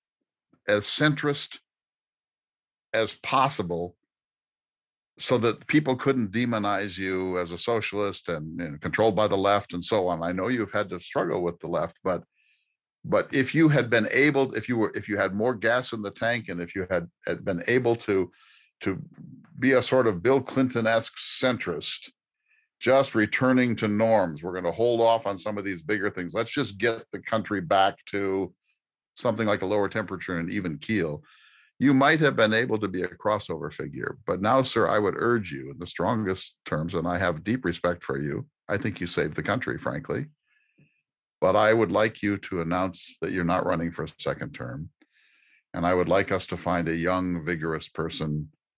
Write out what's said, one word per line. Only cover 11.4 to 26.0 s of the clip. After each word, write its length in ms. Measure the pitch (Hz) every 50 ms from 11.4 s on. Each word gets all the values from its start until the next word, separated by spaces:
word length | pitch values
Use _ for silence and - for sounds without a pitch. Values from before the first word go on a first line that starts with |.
with 180 | 87 85 85 -
the 80 | 82
left, 320 | 82 85 80 82 85 - _
but, 220 | - 95 87 87 - _ _ _ _ _ _ _ _ _ _ _ _ _ _ _ -
but 240 | 143 - 95 - - -
if 200 | 139 123 - -
you 140 | 156 165
had 220 | 151 143 135 117 113
been 180 | 120 113 107 -
able, 460 | - 135 139 151 143 135 135 - -
if 140 | 117 - -
you 80 | 123
were, 160 | 110 104 - -
if 140 | 101 95 -
you 80 | 101
had 180 | 98 95 92 95
more 180 | 104 110 127 127
gas 380 | 95 98 113 120 127 123 -
in 100 | 120 107
the 100 | 104 101
tank, 360 | - - 113 117 120 117 -
and 140 | 92 87 87
if 120 | 85 82 -
you 140 | 98 90 87
had, 200 | 92 87 85 87 _ _ -
had 160 | - 87 - -
been 200 | 98 92 85 -
able 300 | 110 120 123 123 120 117
to, 340 | 113 - 107 98 95 90 87 _ _ _ _ _ _ _ _ _ -
to 180 | - 101 95 - - - - - - - - - - - - -
be 140 | 127 131 131
a 100 | 120 113
sort 240 | - 139 131 117
of 160 | 113 95 85 87
Bill 180 | 123 131 135
Clinton-esque 760 | 131 - - 135 131 127 - 117 110 110 113 113 - - -
centrist, 920 | - - - - - 131 127 120 - - 92 82 82 - - - - - - _ _ _ _ _ _ _ _ _ _ _ _ _ -
just 360 | - 127 131 135 135 - -
returning 600 | 113 107 104 - - 131 127 127 127 123 120 107
to 140 | - 113 104
norms, 540 | 104 104 113 113 113 104 92 85 76 73 82
we're 120 | 92 90
gonna 160 | 92 87 85
hold 300 | 85 104 117 120 117 113
off 260 | 113 113 113 110 -
on 100 | 101 101
some 200 | 92 - 107 104
of 80 | 104 95
these 160 | 98 95 85
bigger 280 | 78 78 113 101